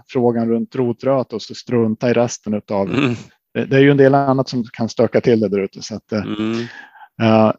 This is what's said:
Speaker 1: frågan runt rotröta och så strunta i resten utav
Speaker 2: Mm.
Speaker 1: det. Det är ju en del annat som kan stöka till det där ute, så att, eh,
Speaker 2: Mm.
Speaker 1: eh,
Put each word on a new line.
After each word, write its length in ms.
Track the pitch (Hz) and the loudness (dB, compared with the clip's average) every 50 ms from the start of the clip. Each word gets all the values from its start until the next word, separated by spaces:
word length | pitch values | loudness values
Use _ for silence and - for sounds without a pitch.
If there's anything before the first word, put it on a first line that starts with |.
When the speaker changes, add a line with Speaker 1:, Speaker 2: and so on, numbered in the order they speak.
| - | -12
Speaker 1:
frågan 420 | - - 131 120 120 117 117 117 117 | -6 -2 0 0 2 2 0 0 0
runt 260 | 117 117 113 - - | -2 -2 -4 -4 -4
rotröta 600 | 127 127 120 113 - - 131 139 131 117 - - | -4 -4 -4 -4 -4 -2 -2 0 -2 -2 -4 -8
och 60 | 104 | -12
så 140 | - - 117 | -12 -12 -16
strunta 540 | - - - 123 120 113 110 110 - - 123 | -14 -8 -4 -2 0 0 0 -2 -2 0 0
i 40 | 117 | 2
resten 400 | 117 120 117 - - - 107 107 | 2 0 0 -2 -8 -8 -6 -6
utav 360 | 104 - - 107 98 98 92 | -6 -6 -4 -4 -4 -2 -2
Speaker 2:
Mm. 240 | - 127 147 127 120 104 - - _ _ _ _ - | -2 -2 0 -2 -2 -6 -10 -18 _ _ _ _ -8
Speaker 1:
det. 120 | 117 117 | -6 -4
Det 100 | - 135 | 2 4
är 60 | 135 | 4
ju 100 | 139 143 | 6 6
en 60 | 143 | 6
del 180 | 139 135 135 139 | 6 6 6 4
annat 340 | 139 139 139 131 135 131 - | 4 2 0 0 -2 -2 -4
som 140 | - 123 110 113 - | -4 -6 -6 -8 -8
kan 160 | - 117 107 | -8 -8 -4
stöka 320 | - - 117 107 - 113 | -2 0 0 0 0 0
till 180 | - 131 117 110 | 2 2 2 2
det 100 | 110 95 | 2 0
där 100 | 98 98 | -2 -2
ute, 220 | 95 98 - 107 | -2 -4 -8 -12
så 140 | - - 110 | -14 -12 -12
att, 160 | 101 - - | -12 -10 -8
eh, 100 | 110 107 98 | -6 -6 -6
Speaker 2:
Mm. 300 | 107 107 104 107 110 113 113 120 120 - - - - _ - - - _ - | -6 -6 -6 -4 -4 -4 -6 -8 -10 -14 -20 -20 -20 _ -20 -20 -16 _ -2
Speaker 1:
eh, 320 | 113 113 110 110 110 107 - | 2 2 4 4 4 2 0